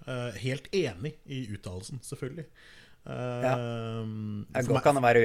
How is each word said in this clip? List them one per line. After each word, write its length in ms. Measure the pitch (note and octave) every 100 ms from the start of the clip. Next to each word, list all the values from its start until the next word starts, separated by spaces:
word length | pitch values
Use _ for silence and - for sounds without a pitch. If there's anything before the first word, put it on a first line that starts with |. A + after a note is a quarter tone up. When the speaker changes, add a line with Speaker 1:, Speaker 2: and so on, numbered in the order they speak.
| -
Speaker 1:
Eh, 300 | B2+ B2 F#2+
helt 300 | B2+ C3+ -
enig 420 | G3 C#3 F2+ D3 - -
i 160 | C3 A2
uttalelsen, 480 | G2+ G2+ F2+ G2 B2+
selvfølgelig. 460 | - C#3 B2+ E3 D3 - - - - - -
Eh, 360 | B2+ B2 A#2+
Speaker 2:
Ja. 100 | B2 B2+
Speaker 1:
for 960 | A#2+ A#2 A2+ A2+ A2 A2 G#2+ G#2 G#2
Speaker 2:
Jeg 100 | C3 A#2+
går 60 |
Speaker 1:
meg 80 | C3
Speaker 2:
ikke 80 | D3+
an 80 | C#3
å 20 |
være 160 | A#2+ A#2